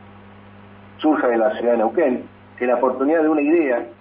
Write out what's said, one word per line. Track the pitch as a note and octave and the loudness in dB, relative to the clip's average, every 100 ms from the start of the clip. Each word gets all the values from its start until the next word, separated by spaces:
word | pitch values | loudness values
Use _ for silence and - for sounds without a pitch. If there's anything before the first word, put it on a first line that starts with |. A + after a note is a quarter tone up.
| - - - - - - - - - - | -20 -20 -20 -20 -20 -20 -20 -20 -20 -4
surja | D#3 D3 B2+ | 0 0 0
de | A#2 | 2
la | G#2+ | 0
ciudad | G#2+ A#2 | 0 0
de | A#2 | 0
Neuquén, | C#3 - D3 A#2+ - - - - | 0 0 0 -2 -8 -20 -20 -6
que | B2 | -2
la | A#2+ | 0
oportunidad | C3 B2+ C#3 E3 | 0 0 0 2
de | D#3 | 2
una | D#3 | 0
idea | C#3+ E3+ C#3+ A#2 A#2 - | 2 2 2 -2 -4 -14